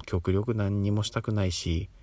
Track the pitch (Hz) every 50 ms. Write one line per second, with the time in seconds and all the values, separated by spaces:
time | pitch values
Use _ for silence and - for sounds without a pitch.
0 | - - - 90 85 92 92 98 107 123 113 107 101 98 101 101 98 104 104 104
1 | 107 - - 117 110 - 107 104 98 90 85 - - 87 82 85 101 - - -